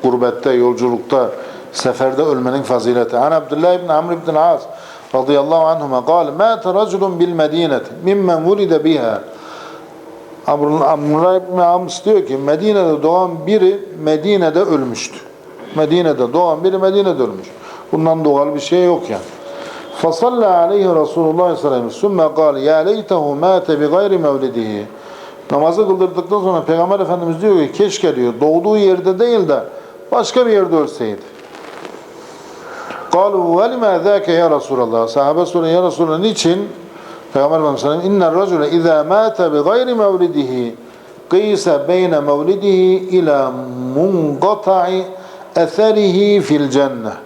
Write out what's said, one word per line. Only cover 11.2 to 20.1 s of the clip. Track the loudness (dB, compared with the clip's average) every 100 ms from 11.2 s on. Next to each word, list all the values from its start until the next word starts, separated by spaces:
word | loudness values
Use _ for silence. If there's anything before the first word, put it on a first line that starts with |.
| 2 2
ibn | 0 0
Ams | 2 2 0 -6 2
diyor | 2 2
ki, | -4
Medine'de | 0 0 2 2 2 2
doğan | 2 2 0 -4 0
biri | 2 4 2 -6 -6
Medine'de | -2 0 2 2 2 2
ölmüştü. | 2 0 -2 -6 -10 -14 -20 -20 -20 -20 -10 -2
Medine'de | 0 2 2 0 0
doğan | 2 0 2
biri | 0 0
Medine'de | 2 2 0 0
ölmüş. | -2 -4 -14 -18 -18 -20 -6
Bundan | -2 0 2 2
doğal | 2 0 -4
bir |
şey | -2 2 2
yok | 0 -2
yani. | -8 -10 -16 -16 -14 -14 -16 -16 -4
فَصَلَّى | -2